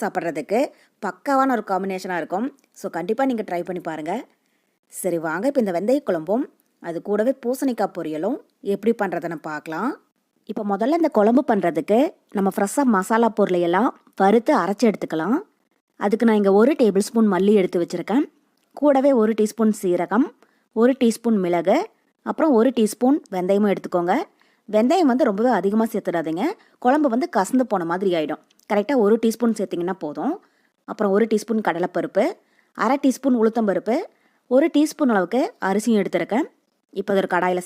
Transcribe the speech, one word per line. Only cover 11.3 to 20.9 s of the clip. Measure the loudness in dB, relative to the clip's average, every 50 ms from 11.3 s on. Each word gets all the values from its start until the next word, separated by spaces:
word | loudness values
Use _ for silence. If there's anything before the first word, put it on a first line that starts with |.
| 4 4 2 2
பண்றதுக்கு | 0 0 0 0 -2 -2 0 2 2 2 2 0 -2 _ _ _ -6 -2
நம்ம | -2 -2 0 -2
ஃப்ரெஷ்ஷா | -4 -2 -2 0 2 2 2
மசாலா | 2 2 0 0 2 2 2 2 2
பொருளையெல்லாம் | 0 2 2 0 0 2 2 2 2 0 -2 -6 _ _ _ 0 2
வறுத்து | 4 4 4 4 2 2 2 2
அரைச்சு | 0 0 2 2 0 2
எடுத்துக்கலாம். | 0 -4 -6 -6 -4 -2 -2 -2 -2 -4 -8 _ _ _ _ _ _ _ _ _ -4 0
அதுக்கு | 0 0 2 4 4
நான் | 4 4
இங்க | 4 4 6 6
ஒரு | 6 4 4 4
டேபிள் | 2 2 4 2 -2
ஸ்பூன் | 0 2 2 2 2 2
மல்லி | 2 4 4 4 4
எடுத்து | 4 2 0 -2 -2
வச்சிருக்கேன். | -2 -4 -8 -4 -2 0 0 0 -2 _ _ _ _ _ _ _ _ _ 0
கூடவே | 2 2 4 4 4 4 4 4
ஒரு | 2 2 2 0
டீஸ்பூன் | 0 -2 0 0 0 0 0 0
சீரகம், | -2 -2 -2 -2 -2 0 0 0 0 -2 -4 _ _ _ _ _ _ _ _ 2
ஒரு | 2 2